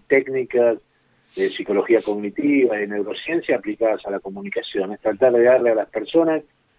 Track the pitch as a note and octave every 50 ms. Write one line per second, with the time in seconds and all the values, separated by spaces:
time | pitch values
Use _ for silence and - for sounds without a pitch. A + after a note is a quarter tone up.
0 | _ - C3+ C3+ C3+ C3+ C3 C3 B2 - - A#2+ A#2+ A#2 A2+ - _ _ _ _
1 | _ _ _ _ _ _ - - - - - - - - G2+ G2+ - - A2+ A2
2 | - G#2+ G#2 G#2 G#2 G2+ - - D3 C#3+ C#3+ C3+ B2+ A#2 G#2+ G#2 G#2 G2+ G#2 G#2
3 | G2 G#2+ G2 - - D#3 E3 E3+ - - C3+ B2 F#2+ G#2+ G#2 - A2+ A2 G#2 F2+
4 | - G2+ G2 F#2+ - G2 G2 G2 G2+ G2 - - - - - G2+ F#2+ G2+ G#2 -
5 | - A2 G2+ G2 C3 B2+ A#2+ A#2+ A#2 B2 B2+ - A#2+ A#2 A2 A2 G2+ - - A2
6 | G#2+ - - E3 E3 D#3+ D#3+ D#3 - _ _ _ _ _ _